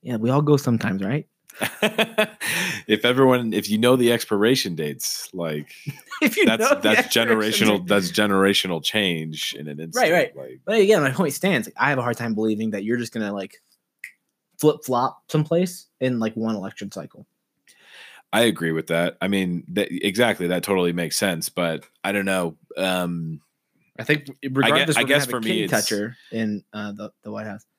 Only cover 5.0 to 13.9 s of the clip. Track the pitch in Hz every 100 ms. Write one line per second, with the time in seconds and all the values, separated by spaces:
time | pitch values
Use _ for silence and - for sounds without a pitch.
5 | - - - 92 82 76 76 - - -
6 | - - 285 - 320 156 233 285 - 220
7 | 240 117 117 110 107 107 107 104 90 101
8 | 90 110 104 98 98 98 92 82 - 110
9 | 98 82 80 76 - - 76 73 82 220
10 | 233 170 131 71 65 - - 220 196 214
11 | 139 131 170 139 190 151 - - 131 135
12 | 120 117 117 107 110 107 110 104 104 120
13 | 117 117 104 101 92 - _ _ _